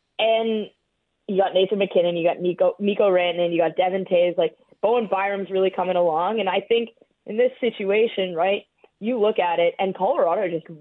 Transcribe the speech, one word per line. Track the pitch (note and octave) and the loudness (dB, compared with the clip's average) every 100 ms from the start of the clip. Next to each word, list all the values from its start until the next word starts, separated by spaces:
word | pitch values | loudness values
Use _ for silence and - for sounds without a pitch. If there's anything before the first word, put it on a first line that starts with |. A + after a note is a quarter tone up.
| _ - | _ -2
and | A3 A3+ A3+ A3 G3+ _ _ _ _ _ - | 0 2 0 -2 -6 _ _ _ _ _ -4
you | F#3+ | 0
got | F#3+ | 2
Nathan | F3+ F#3+ G3+ | 2 2 0
MacKinnon, | G3 F#3 F3 E3+ | 0 2 0 0
you | E3+ | 0
got | - | 0
Nico, | F3+ E3+ F3+ - | -4 0 0 0
Mikko | G3+ G3+ G3+ | -2 2 4
Rantanen, | F3+ F3 F3 F3 | 4 2 0 0
you | E3 | 0
got | D#3+ D#3+ | 0 0
Devin | F#3 F#3+ F3+ | -2 -2 0
Toews. | F3 F3 E3+ | 2 2 2
Like, | D#3+ - _ _ | -2 -4 _ _
Bowen | G3+ B3 G3+ | 0 0 0
Byram's | F#3+ G3 G3 G3 | -2 -2 -4 -2
really | F#3+ F#3+ | 0 0
coming | F#3 F3+ | 0 -2
along. | F3+ F3 D#3 F#3 A3+ | 0 2 0 0 -2
And | F#3+ | -2
I | G3 - | -2 0
think | A#3 A3+ _ _ _ - | 0 -2 _ _ _ -8
in | G#3+ | 0
this | B3+ - | 0 0
situation, | A#3 A3+ G3 G#3+ A#3 - F#3 | -4 -4 -2 0 0 -2 -4
right, | E3 F#3+ G3+ - _ _ _ | -2 -2 -2 -6 _ _ _
you | G#3+ B3+ | -6 0
look | G#3 G#3+ | 0 0
at | F3+ E3+ | 0 2
it, | E3+ - | 0 0
and | F#3+ | -4
Colorado | F3+ F#3+ E4 F3 F#3+ F#3 | -2 -2 0 0 0 -2
just | E3 - D#3 | -6 -10 -18